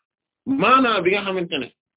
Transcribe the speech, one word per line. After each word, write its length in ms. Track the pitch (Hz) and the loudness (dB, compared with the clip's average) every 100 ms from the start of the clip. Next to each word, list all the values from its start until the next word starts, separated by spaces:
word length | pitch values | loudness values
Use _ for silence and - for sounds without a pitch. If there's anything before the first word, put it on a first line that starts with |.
| _ _ _ _ - | _ _ _ _ -6
Maanaa 560 | 135 202 262 247 208 | 0 4 4 4 0
bi 100 | 180 | 0
nga 120 | 202 | -2
xamante 340 | 196 185 170 156 | -2 -6 -6 -8
ne 140 | 117 _ _ | -10 _ _